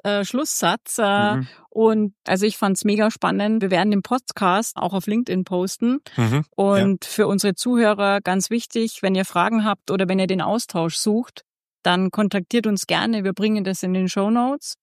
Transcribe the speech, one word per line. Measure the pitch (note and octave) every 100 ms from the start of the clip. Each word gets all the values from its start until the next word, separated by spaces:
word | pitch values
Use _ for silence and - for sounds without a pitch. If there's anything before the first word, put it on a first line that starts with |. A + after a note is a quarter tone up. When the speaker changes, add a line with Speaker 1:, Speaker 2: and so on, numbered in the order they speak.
| G3+
Speaker 1:
äh, | G3+
Schlusssatz, | G3 B3 D#4 - F3 G#3+ - -
äh, | G3+ G3+ G#3 C3+
Speaker 2:
Mhm. | B2+ - _
Speaker 1:
und | A3 A3 A3 G#3 - -
also | F#3+ G#3
ich | -
fand's | G3+ F#3 G#3
mega | G#3 G#3+
spannend. | - F#3 F#3+ G#3 A3
Wir | G3
werden | F3 G#3
den | G3+
Podcast | - B3+ - - F#3 F#3+ A3+ -
auch | F3+
auf | F#3+ G#3
LinkedIn | A3 B3 F#3
posten. | F3+ F3+ F#3+ - A#3 C4+ - -
Speaker 2:
Mhm, | A2+
ja. | C#3 - -
Speaker 1:
Und | G3 G3 G3 F#3+ -
für | - G3+
unsere | G3 G3+ F3+
Zuhörer | B3 A#3+ G#3+ G3+ G3 G3+
ganz | F#3 F#3+ -
wichtig, | A#3 - A#3 A3+ -
wenn | F#3+ F#3+
ihr | F#3+
Fragen | F3 G3 A3+ G#3+
habt | G3 -
oder | F#3+ F#3
wenn | F#3+
ihr | F#3
den | F#3
Austausch | - A3+ - F3 E3 -
sucht, | A3 A3 - - - _ _ _
dann | F3+ F3+ F#3+
kontaktiert | - G#3 G3+ F3 A#3+ G#3+
uns | G3 -
gerne. | E3 A3+ A3 F#3+
Wir |
bringen | F#3+ G#3+ G#3+ F#3+
das | F#3
in | F#3
den | F#3 F#3
Shownotes. | G3+ G3+ A#3+ B3 D4 - -